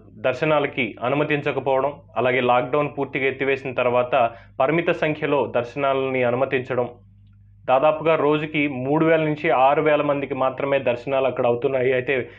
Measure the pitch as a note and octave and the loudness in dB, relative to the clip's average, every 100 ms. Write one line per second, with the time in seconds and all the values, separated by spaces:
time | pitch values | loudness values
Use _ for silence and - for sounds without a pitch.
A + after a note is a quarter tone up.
0 | - - C3 B2+ D#3 D3+ C#3+ C#3 A2 - | -12 -4 -4 0 0 2 0 -2 -4 -4
1 | A#2 C#3+ D3+ D3 C#3+ C3 C3 C3 C#3 D3 | -2 0 0 -2 -2 -2 0 0 0 -6
2 | - A2 B2 B2+ B2 B2 B2+ D3 D3 C#3+ | -8 -2 0 2 2 2 2 -2 -2 -4
3 | C#3 C#3+ C3 C3 C3+ C3+ C3+ B2 B2 B2 | -6 -2 -2 -2 -2 -2 -4 -2 2 2
4 | B2 C#3+ A2+ - - - C3+ E3 E3+ E3+ | 2 2 0 -2 -10 -2 0 2 0 -2
5 | D#3 D3 D3+ C#3+ G#2 B2 A#2 C#3+ C#3 C3+ | -2 -2 -2 0 0 -2 -4 -2 -2 0
6 | C3+ C3 B2 B2 C3+ C3 B2+ B2+ A#2+ - | -2 0 0 0 0 -2 -2 -4 -4 -8
7 | - - - - - - - C3 D3+ D#3 | -20 -20 -20 -20 -20 -10 0 2 2 2
8 | D#3 D#3+ C#3+ D3+ D#3 D#3 D3 B2+ C3 D#3 | 0 2 2 0 -2 -2 -2 -4 -2 2
9 | D#3+ D#3+ D#3 D3+ E3 C#3 C#3 D3 D3+ D3 | 4 4 2 -2 0 4 4 4 4 2
10 | D3 C#3+ C3+ C3 C3 C3 C#3 C#3 B2+ A#2 | 2 -2 -2 -2 -2 -2 -2 0 0 -2
11 | - C3+ C3+ B2+ B2 A#2+ C#3 C3+ B2+ B2+ | -2 0 0 0 0 0 0 0 0 0
12 | B2+ C3+ - | 0 -2 -4